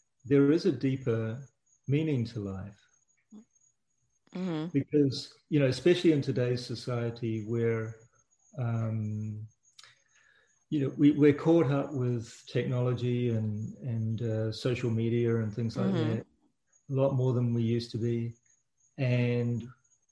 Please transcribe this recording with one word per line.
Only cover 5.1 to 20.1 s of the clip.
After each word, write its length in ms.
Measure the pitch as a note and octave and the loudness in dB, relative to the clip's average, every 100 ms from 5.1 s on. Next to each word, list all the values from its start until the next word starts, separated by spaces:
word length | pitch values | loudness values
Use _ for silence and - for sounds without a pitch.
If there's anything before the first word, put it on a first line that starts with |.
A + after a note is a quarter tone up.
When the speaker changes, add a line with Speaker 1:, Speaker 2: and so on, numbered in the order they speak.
| - - - - | 0 -10 -18 -2
Speaker 1:
you 120 | D3+ | 2
know, 60 | C3+ | 2
especially 460 | A#2+ F3+ F3 F3 | 2 4 4 4
in 80 | D3 | 4
today's 440 | C3+ B2+ B2 B2 | 2 0 0 -2
society 800 | - A2+ - A#2+ A#2 A#2 A#2 A2+ G#2 | -4 -8 -6 -4 -4 -4 -4 -4 -4
where, 480 | A#2 A2+ A2+ A2 A2+ - _ _ _ _ E3 | 0 0 0 -4 -10 -20 _ _ _ _ -6
um, 880 | A#2 A2+ A2+ A2 G#2+ G#2+ G#2+ G#2+ G#2+ _ _ _ - _ _ _ _ _ _ _ - | -2 -2 -2 -2 -4 -6 -8 -10 -14 _ _ _ -20 _ _ _ _ _ _ _ -6
you 120 | D3+ | -2
know, 120 | C3 - | -2 4
we, 140 | D3 | 4
we're 200 | D3 D3 | 8 6
caught 380 | C#3+ D#3+ E3 C#3 | 6 4 4 4
up 220 | C#3 C#3 | 2 -2
with 500 | C#3 B2 A#2+ A2+ - - | -2 -2 -2 -6 -18 -6
technology 800 | C3 A#2+ B2 B2 A#2+ B2 B2 B2 | -4 -2 0 0 0 -2 0 0
and, 440 | A#2 A2 G#2 A2 - | 0 -2 -4 -8 -10
and, 440 | C3+ A2+ A2 A2+ | -6 -4 -2 -4
uh, 300 | A#2 A2 A2 | -4 -2 -4
social 380 | G#2+ C3+ A#2+ A#2+ | -4 -4 -2 -2
media 460 | A2+ A#2 A#2+ A#2 A#2 | 0 0 2 2 0
and 160 | G#2+ | -2
things 220 | G2+ A#2 G#2+ | -4 -4 -2
like 100 | F#3+ | 0
Speaker 2:
Mm-hmm. 300 | F3+ A2+ A2+ | 0 0 -2
Speaker 1:
that, 100 | - _ _ _ _ _ - | -6 _ _ _ _ _ -6
a 20 | |
lot 220 | C3+ C3+ | 0 2
more 180 | C3+ B2+ | 2 2
than 220 | A#2+ A#2+ | 2 0
we 80 | A#2 | 0
used 280 | A2+ A#2+ A#2+ | 0 0 -2
to 60 | A2+ | -4
be. 360 | A#2 A#2 A#2 - _ _ _ _ _ - | -2 -2 -4 -10 _ _ _ _ _ -4
And 640 | C3 B2 A#2+ A#2+ A#2+ A#2+ A#2 - _ _ _ | 0 2 2 0 0 -2 -6 -16 _ _ _